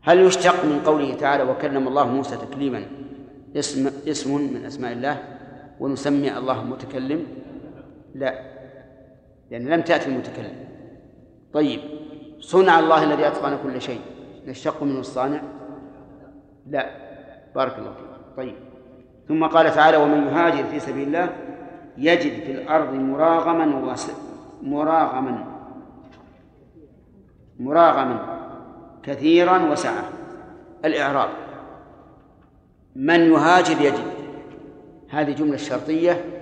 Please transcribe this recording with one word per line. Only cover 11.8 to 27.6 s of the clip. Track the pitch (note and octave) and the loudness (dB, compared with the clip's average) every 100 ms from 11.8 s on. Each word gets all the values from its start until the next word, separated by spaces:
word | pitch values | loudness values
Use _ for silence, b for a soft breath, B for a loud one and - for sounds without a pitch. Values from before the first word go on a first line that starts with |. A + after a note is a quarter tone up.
| - - - - - - | -10 -14 -16 -18 -20 -20
صنع | - F3+ F#3 E3 | 2 4 8 6
الله | D#3+ D#3+ | 6 4
الذي | D3+ D3 D3 | 4 2 2
أتقن | D3 C#3+ C#3 | 0 -4 -4
كل | C#3 B2+ | -6 -6
شيء، | C3 A#2 - - - - - | -8 -10 -10 -18 -20 -18 -16
نشتق | B2+ D#3 - | -6 -6 -2
منه | D3 C3+ | -4 -2
الصانع؟ | B2 B2+ C3+ D3 - - - - - - - - - - - _ C#3 | -6 -4 -4 -4 -8 -16 -16 -18 -18 -20 -20 -20 -20 -20 -20 _ -6
لا، | C#3+ - - - - - - - | -6 -4 -10 -18 -20 -20 -20 -10
بارك | - C3 A2 | -4 -4 -4
الله | G#2+ | -12
فيك. | - - - - - | -14 -18 -18 -18 -12
طيب، | B2+ G2+ - - - - - _ - | -12 -12 -20 -20 -20 -20 -20 _ -4
ثم | D#3 D#3+ | 0 4
قال | E3 D#3+ | 6 6
تعالى: | D#3 D#3 D#3 | 6 8 8
"ومن | D3 D3 C#3+ | 6 4 2
يهاجر | D3 E3+ D3 | 2 2 2
في | C3 D3+ | -2 -6
سبيل | C#3 C3 C#3+ | -6 -6 -2
الله | D#3+ F3+ - - - - - - - | -2 -2 -6 -14 -14 -16 -18 -20 -2
يجد | D3 - - - | 2 2 2 -4
في | - | -8
الأرض | C3+ C3 D#3 C#3+ | -8 0 0 0
مراغما | C3+ C3+ C#3 D#3+ E3 D#3 E3+ D#3 C3+ B2+ | -2 -2 2 4 4 2 2 2 0 -4
وس-، | B2 - - - - - - | -6 -8 -10 -14 -16 -20 -14
مراغما، | C3+ C#3+ D#3 D#3+ D3 B2+ C3 A#2 - - - - - - - - - - _ _ _ E3 - _ _ - _ _ - | -6 -2 2 2 2 0 -4 -6 -10 -14 -18 -18 -20 -20 -20 -20 -20 -20 _ _ _ -20 -20 _ _ -20 _ _ -20
مراغما | - | -10